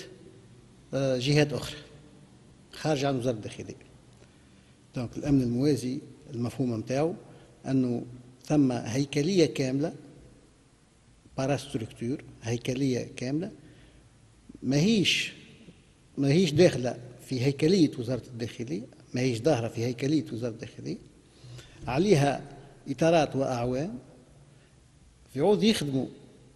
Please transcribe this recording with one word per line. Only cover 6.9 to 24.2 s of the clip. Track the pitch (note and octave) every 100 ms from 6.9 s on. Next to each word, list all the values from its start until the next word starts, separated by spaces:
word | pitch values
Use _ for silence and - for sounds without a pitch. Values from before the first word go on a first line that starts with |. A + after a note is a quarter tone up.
| C3+ D#3+ G#3 - - - - C3
أنه | C3 B2 A#2+ - - - - -
ثم | D3+ C3
هيكلية | A#2+ A#2 B2 C#3 D3 D#3 F#3+ C#3
كاملة، | - C3 C3+ D#3+ - - - - - - _ _ _ _ _ _ - - -
parastructure، | C3+ C3+ - - - - A#2 C#3+ - -
هيكلية | A2+ A#2+ - B2+ C3+ A#2 - -
كاملة | B2+ D3+ G#3 - - - - - - _ - _ - -
ماهيش، | B2+ C#3+ G3 A3 D3+ - - - - - - - _ _ _ -
ماهيش | C#3 E3 E3+
داخلة | D3+ F3 B2+ A#2+ - - - -
في | B2+ C3+
هيكلية | C#3 D#3 G3 C#3+ -
وزارة | A#2 A#2+ -
الداخلية، | A#2 A#2 - A#2+ F#3 B3+ - -
ماهيش | B2+ C3 A2+
ظاهرة | D#3+ B2 A2+
في | A#2 A#2+
هيكلية | A#2+ C#3 D#3 -
وزارة | A2+ A#2+
الداخلية، | - A2+ - C3+ G3+ - - _ - - - - - A#2+
عليها | C3 G#3 D3+ C#3+ B2+ - - - - -
إطارات | C3 E3 E3+ C3+ C3
وأعوان | C3+ B2 B2 B2+ F3+ B3 - -